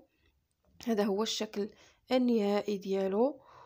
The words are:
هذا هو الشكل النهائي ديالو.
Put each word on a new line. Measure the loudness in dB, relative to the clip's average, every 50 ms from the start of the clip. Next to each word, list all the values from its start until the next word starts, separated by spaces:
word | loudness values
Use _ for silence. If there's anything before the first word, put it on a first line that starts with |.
| -8 _ _ _ _ _ _ _ _ _ _ _ _ _ _ -10 -4
هذا | -2 0 2 2
هو | 2 2 0
الشكل | -2 -2 -2 -6 -6 -6 -4 -6 -6 -6 -8 -16 -20 -20 _ _ _ 0
النهائي | 0 2 2 4 2 2 2 2 2 0 0 -2 -4 -4
ديالو. | -4 -2 -2 -2 0 0 2 2 2 0 0 -4 -16 -20 -20 -20 -20